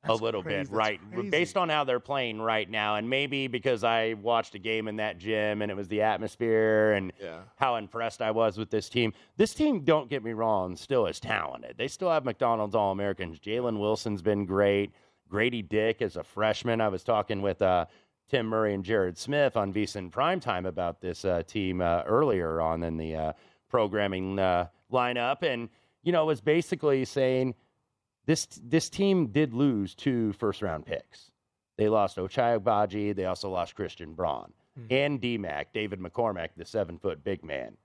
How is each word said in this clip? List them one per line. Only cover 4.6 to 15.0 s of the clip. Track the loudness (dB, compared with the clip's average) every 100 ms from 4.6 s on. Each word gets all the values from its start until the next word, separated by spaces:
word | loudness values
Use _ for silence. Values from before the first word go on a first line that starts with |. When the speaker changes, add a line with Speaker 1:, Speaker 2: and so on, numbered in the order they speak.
| -4 -4 -4
Speaker 2:
in | -4
that | -4 -6
gym | -4 0 0 0
and | -2
it | -4
was | -4
the | 0
atmosphere | 2 0 -4 -4 2 4 4 6 6
and | 4 0 -8
Speaker 1:
Yeah. | -12 -12 -18
Speaker 2:
how | _ 0 0
impressed | -4 -6 -6 -2
I | -2
was | 2 2 0
with | -2
this | -4 -2
team. | 0 0 -2 _ 0
This | 0
team, | 2 0 2
don't | 2 2 2
get | -6
me | -4
wrong, | -2 2 2 0
still | -6 0 2 2
is | -2
talented. | -2 -2 -2 -8 -14 -6
They | -6
still | -2 0
have | 0
McDonald's | 0 0 2 2 2
All-Americans. | 2 2 2 -2 -2 -6 -8
Jalen | -4 -2 -2 0
Wilson's | 0 0 -2 -2
been | 0 0
great. | 0 4 4 4 0 _